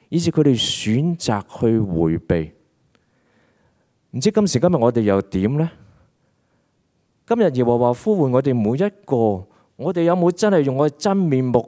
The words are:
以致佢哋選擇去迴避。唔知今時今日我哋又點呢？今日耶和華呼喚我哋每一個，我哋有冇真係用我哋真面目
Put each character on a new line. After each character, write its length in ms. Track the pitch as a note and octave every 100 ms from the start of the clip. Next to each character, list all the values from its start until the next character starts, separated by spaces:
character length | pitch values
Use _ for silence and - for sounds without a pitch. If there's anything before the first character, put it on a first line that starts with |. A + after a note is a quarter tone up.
| -
以 100 | E3
致 100 | E3+
佢 120 | D#3
哋 80 | D3
選 680 | A#2 - - G#2+ A#2 E3 E3+
擇 240 | - C#3 - -
去 220 | A#2 A2+
迴 380 | G2+ E2 D#2+ E2
避。 340 | - F2 D#2 _ _ _ _ _ _ _ _ _ _ _ _ _ _ _ _
唔 100 | B2+
知 100 | G3+
今 160 | G#3+ G3+
時 140 | -
今 100 | F3+
日 60 | D3+
我 160 | A#2
哋 80 | A#2
又 200 | G#2 G2
點 340 | F#2+ F#2+ G#2 D3
呢？ 120 | D#3+ - - _ _ _ _ _ _ _ _ _ _ _ _ _ -
今 100 | A#3
日 140 | F#3
耶 140 | B2+
和 120 | A#2+ A#2+
華 160 | A#2+
呼 240 | B2 A3 G3+
喚 80 | C3+
我 80 | B2+
哋 140 | C#3
每 240 | B2 G#2 C3+
一 120 | G3+ -
個， 400 | - B2+ A2+ F#2+ F#2 _ _
我 180 | - D3
哋 120 | F3
有 100 | E3+
冇 160 | F3+ F3
真 220 | F3 G#3+
係 80 | F#3
用 160 | C3+ C3
我 120 | D3+
哋 60 | -
真 200 | G3+ G3
面 260 | F3 C3
目 240 | B2+ A#2+